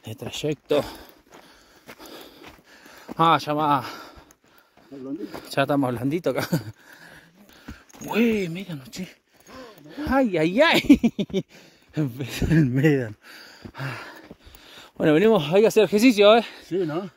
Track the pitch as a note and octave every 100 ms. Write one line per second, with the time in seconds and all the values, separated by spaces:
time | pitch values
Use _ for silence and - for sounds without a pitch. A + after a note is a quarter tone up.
0 | - A2 A2+ - D3 D3+ _ D3 - -
1 | - _ _ - _ _ _ _ - -
2 | - - - - - - _ - - -
3 | - - E3 D3+ D3 D3 D3+ C#3 A2+ -
4 | - - _ _ _ _ _ _ _ C#4
5 | B3+ D#3 G#3 - - - C#3 C#3+ B2+ A#2+
6 | C3 E3+ D3 C3 B2+ D3+ G#2+ - - -
7 | - - _ _ - - - - _ -
8 | - G#3 A#3 G#3+ F3+ E3+ F#3 D3+ B2+ -
9 | F3+ - _ _ - C4 B3 - - -
10 | D4+ C4 B3+ F3 D#3+ G3+ E4 C#4 - C#4+
11 | A#3 - G3 G3 - - - _ _ -
12 | C#3+ A#2+ B2+ - - D3+ C3 B2+ D#3 C#3
13 | A#2 G2+ - - - - - - C3+ A2+
14 | - - - - - - - - - -
15 | D#3+ D3+ G#3+ G#3+ D3 F#3+ G#3+ G#3+ F#3+ G#3
16 | B3+ G#3 G3+ A3+ - - - F3 E3 D#3
17 | G3